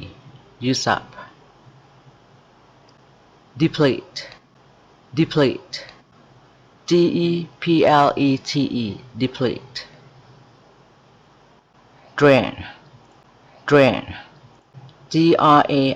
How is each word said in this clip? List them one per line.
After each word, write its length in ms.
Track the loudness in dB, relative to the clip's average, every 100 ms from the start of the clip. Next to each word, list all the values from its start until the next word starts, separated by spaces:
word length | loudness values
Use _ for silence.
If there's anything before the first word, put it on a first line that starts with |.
| -14 -20 -20 -20 -20 -8 -6
use 160 | -4 -2 -4
up 120 | -6 -18 -20 -20 _ _ _ -20 _ _ _ _ _ _ _ _ _ _ _ _ _ _ _ _ _ -4
deplete 540 | -4 0 0 0 -8 -18 -18 -20 _ _ _ _ _ _ _
deplete 720 | -4 -2 0 0 -2 -10 -18 -18 -20 _ _ _ _ _ _ _ _ -2
D 20 | 0 2 0 -2
E 200 | -4 -8 -8
P 260 | -2 2 4
L 280 | 4 2 2
E 220 | 0 -2
T 140 | -4 -4 -4 -4 -8
E 160 | -10 -16 -8
deplete 680 | -8 -4 -6 -6 -12 -18 -18 -20 -20 _ -20 -20 _ _ _ _ _ _ _ _ _ _ _ _ _ _ _ _ -18 0
drain 500 | 4 4 2 -6 -16 -20 -20 -20 _ _ _ _ _ -18 0
drain 500 | 4 4 2 -6 -16 -20 -20 -20 _ _ -20 -20 -20 -6
D 260 | 0 2 4
R 260 | 4 4 4
A 140 | 0 -2